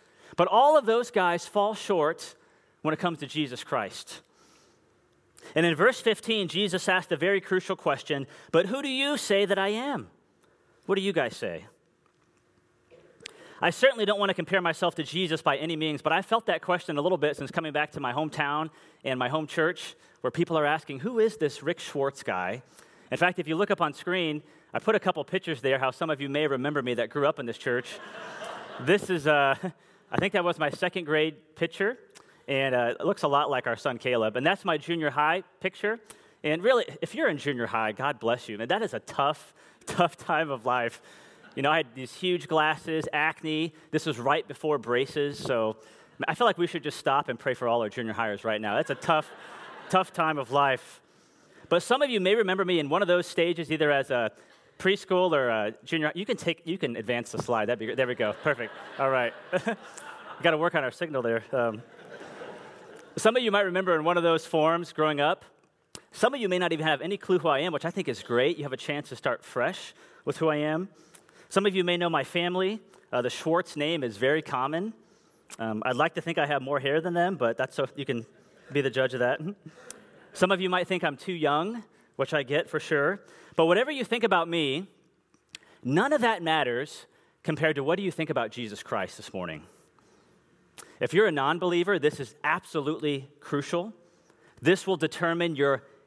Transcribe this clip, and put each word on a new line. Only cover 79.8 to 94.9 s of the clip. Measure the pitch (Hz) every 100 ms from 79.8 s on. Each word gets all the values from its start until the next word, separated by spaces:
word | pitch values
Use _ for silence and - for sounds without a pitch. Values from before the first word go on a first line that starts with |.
| -
<laughs> | - - - -
Some | - 185
of | 190
you | 185
might | 180 175
think | 180
I'm | 160 135
too | -
young, | 175 147 147 185 233 - _ _ -
which | 135
I | 156
get | 127 147 165
for | 156
sure. | - 151 147 202 - - - -
But | 165
whatever | 180 262
you | 285 240
think | 233
about | 220 185 165
me, | 170 143 143 196 _ _ _ _ _ _ - - -
none | 123 151 262
of | 294
that | 233 202
matters | 165 160 127 120 147 - - _ _ _
compared | - 151 156 143
to |
what | 139 180
do |
you | 190
think | - 160
about | 123 113
Jesus | 123 113 101
Christ | - 113 92 -
this | -
morning. | 95 87 78 82 - _ _ _ _ _ _ _ _ _ - - -
If | 123
you're | 170 214
a |
non-believer, | 147 135 170 180 175 175 185
this | 147 143
is | 135 -
absolutely | 147 175 - 160 139 160 151 139 131 _
crucial. | - 143 143 175 208 - _ _ _ _ _ -
This | 131 185
will | -